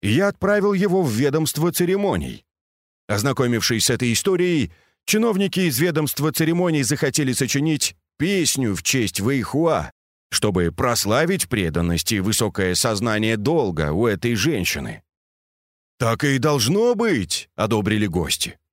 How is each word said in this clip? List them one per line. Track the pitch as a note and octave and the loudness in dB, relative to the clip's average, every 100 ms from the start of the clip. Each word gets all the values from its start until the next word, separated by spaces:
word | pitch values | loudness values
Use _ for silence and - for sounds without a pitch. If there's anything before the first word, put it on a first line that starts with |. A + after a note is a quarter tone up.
и | G2+ | 0
я | A#2 G3+ | 2 0
отправил | G3 F#3 G#3 G3+ | 0 0 2 2
его | G3 G3+ F#3 | 2 2 2
в | E3 | 2
ведомство | G#2+ C#3+ C#3+ D#3 - E3+ | 2 0 2 -2 0 -2
церемоний. | - F3 F#3+ G3+ G#2 D2 G2+ _ _ _ _ _ _ _ | 0 0 0 0 -2 -4 -10 _ _ _ _ _ _ _
Ознакомившись | G#2 A#2+ B2+ B2 A#2+ - A2+ - | -2 0 0 0 0 0 0 0
с | |
этой | A#2+ B2 | 0 0
историей, | A2+ - F#3 F3+ E3+ G2 - _ _ - | 0 0 0 2 0 -2 -6 _ _ -2
чиновники | G#3+ A#3 F#3+ G3 - | 0 2 2 0 0
из | F3+ A#2+ | 0 2
ведомства | F3 D#3 D3+ - D3 | 0 0 -2 -2 -2
церемоний | - D#3+ E3+ F3+ D#3 | 0 0 2 2 0
захотели | B2 D3 D3 B2+ C#3 | 0 0 0 0 -2
сочинить | A#2+ C3 C#3 D3+ D3+ - - _ _ | 0 0 0 0 0 -2 -6 _ _
песню | D#3 G3 D3+ - B2 | -2 0 0 0 0
в | F#2 | -2
честь | - C3+ G#2 - | 0 0 0 0
Вэйхуа, | G2+ C#3 G#2+ C#3 E3 C3+ D#2 - _ _ _ | 0 0 -2 0 0 0 -2 -12 _ _ _
чтобы | - G#2+ F#2 F2 | -2 0 2 0
прославить | E2 B2+ A#2 G2 A#2 E3 F#3 - | 0 0 0 0 2 2 0 -2
преданность | A2 F2 D#2 E2+ E2+ - | -2 0 0 0 0 0
и | G#2+ | -2
высокое | F#2 A2 A2 - F#2 | 0 0 -2 0 0
сознание | F2+ A#2+ G#2+ A#2 G#2+ A2 A2+ | 0 0 0 0 0 0 0
долга | G#2 E3 A2+ D#2+ D2+ | 0 0 0 0 -2
у | D#2 A#2 | 0 0
этой | G2+ A#2+ | 0 -2
женщины. | A#2 A2+ C3+ E2+ - B1+ - _ _ _ _ _ _ _ _ _ _ | 0 0 0 -2 -4 -8 -12 _ _ _ _ _ _ _ _ _ _
"Так | A#2 A2+ | -2 0
и | D3 C3+ | 2 2
должно | D3+ D3 A2 F#3+ A#3+ | 2 2 2 2 2
быть", — | A3+ A3+ D3 F2 - - - | 2 2 0 -2 -6 -8 -4
одобрили | G#2+ G#2+ G2+ G#2+ G#2 | 0 0 2 0 0
гости. | F2 D#2 - - - _ | 0 -2 -4 -6 -10 _